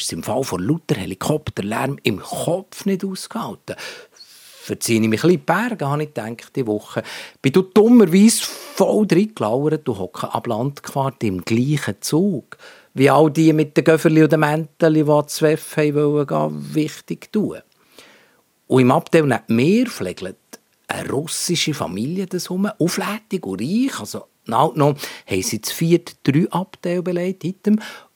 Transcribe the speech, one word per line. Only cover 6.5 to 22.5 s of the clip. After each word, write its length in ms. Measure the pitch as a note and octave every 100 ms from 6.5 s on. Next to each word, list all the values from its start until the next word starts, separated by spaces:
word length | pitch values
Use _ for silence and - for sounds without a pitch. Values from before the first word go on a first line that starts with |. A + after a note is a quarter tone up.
| -
die 100 | A2
Woche. 380 | G#2+ - - - - - _
Bin 100 | C3+
du 120 | F3+
dummerweise 840 | F#3 A3 A3 B3 F#3 F#3 G#3+ - -
voll 600 | - - - F#3+ - G#2
reingelauert 760 | D#3+ G#3+ - G#2+ B2+ D3 D3+ C#3+
und 100 | G2+
hocke 340 | F#2 - -
ab 140 | A2+ A#2+
Landquart 760 | A2 C3+ C#3+ - C#3+ C3+ - A2
im 180 | F#2
gleichen 540 | - A2+ C3 D3+ - G2
Zug, 580 | - D3+ G3+ D#3 - - - - _
wie 160 | - C#3
all 200 | C3+ D#3
die 220 | D3 D#3+
mit 240 | D#3 D3 -
den 80 |
Göfferli 400 | D#3+ D#3+ E3+ D#3
und 80 | D#3
den 80 | D#3+
Mänteln, 540 | D3+ D#3 D#3 _ E3
die 100 | D#3
das 380 | D3 D3+ D3 -
wef 340 | D#3 D#3 - -
haben 200 | D3+ D3
wollen 300 | D3 D3 C#3+
gehen, 500 | D#3 D3+ D3+ D3 D3+
wichtig 540 | D3+ - - E3+ -
tun. 240 | G#3+ C#3+ D#2 _ _ _ - - _ _ _ _ _ _
Und 160 | B2+
im 80 | B2+
Abteil 320 | D3+ - E3+
neben 200 | D3 A2+ -
mir 340 | A#2 D3 A3 B3
pflegelt 500 | - F2+ E2+ F#2 - _ - _ _ -
eine 220 | D3 D3
russische 640 | B2+ D#3+ - - E3+ -
Familie 520 | C#3+ E2 F#2 C3 F#3 F#3
das 240 | F3+
rum, 180 | -